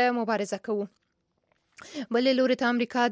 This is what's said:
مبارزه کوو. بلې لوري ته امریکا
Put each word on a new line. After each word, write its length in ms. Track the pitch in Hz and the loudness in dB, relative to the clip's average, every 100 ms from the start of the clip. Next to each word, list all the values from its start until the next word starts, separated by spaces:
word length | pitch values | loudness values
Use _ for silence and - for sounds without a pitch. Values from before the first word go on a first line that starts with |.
| 247 240 | 2 2
مبارزه 420 | 220 214 202 196 - | 0 -2 -2 -6 -4
کوو. 180 | 208 202 _ _ _ _ _ _ _ _ - - 302 233 | -4 -4 _ _ _ _ _ _ _ _ -20 -14 -10 -4
بلې 200 | 254 262 262 | 0 2 4
لوري 180 | 254 254 | 2 2
ته 60 | 240 | 0
امریکا 300 | 240 240 254 240 | 0 0 0 0